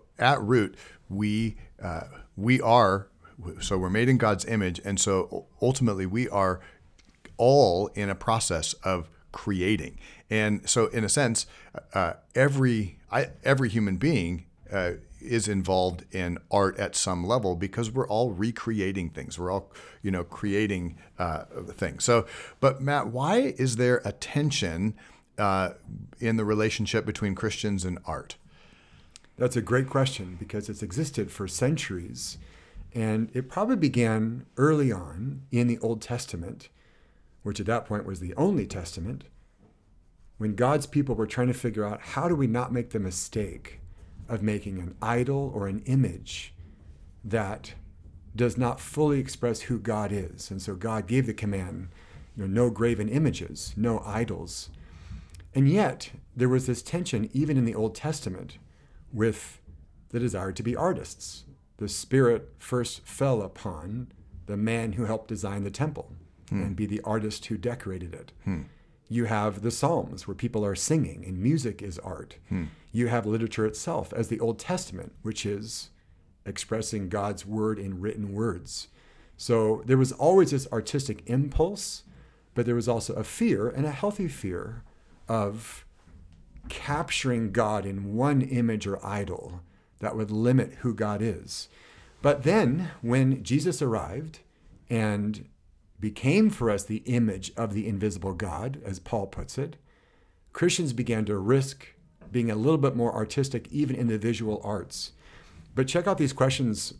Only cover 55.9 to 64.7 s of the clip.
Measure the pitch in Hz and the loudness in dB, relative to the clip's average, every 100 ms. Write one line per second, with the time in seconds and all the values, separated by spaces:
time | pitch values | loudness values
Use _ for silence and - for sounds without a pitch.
55.9 | - - - - 127 123 127 131 120 - | 0 -10 -16 -14 0 4 4 2 -4 -2
56.9 | 170 180 113 107 131 156 139 113 107 110 | -4 -2 -2 -2 0 2 4 2 2 -2
57.9 | 110 151 156 - 92 - - - - - | -2 -4 -4 -6 -8 -12 -16 -20 -20 -20
58.9 | - - 107 113 104 - - - - - | -20 -10 0 2 0 -10 -18 -20 -20 -20
59.9 | - - 117 120 98 95 92 110 123 170 | -20 -6 -2 -2 -2 -4 -2 -2 0 0
60.9 | 175 - - - - - - _ - 104 | 0 -6 -12 -14 -14 -18 -20 _ -8 -6
61.9 | - - 131 123 113 - - - 123 117 | -6 0 4 6 4 -2 -16 -4 -2 -2
62.9 | - - - 139 120 95 - 104 80 85 | -8 -12 -2 0 0 -2 -8 -8 -8 -8
63.9 | 113 123 - - - - 101 110 | -8 -10 -14 -20 -16 -8 -2 0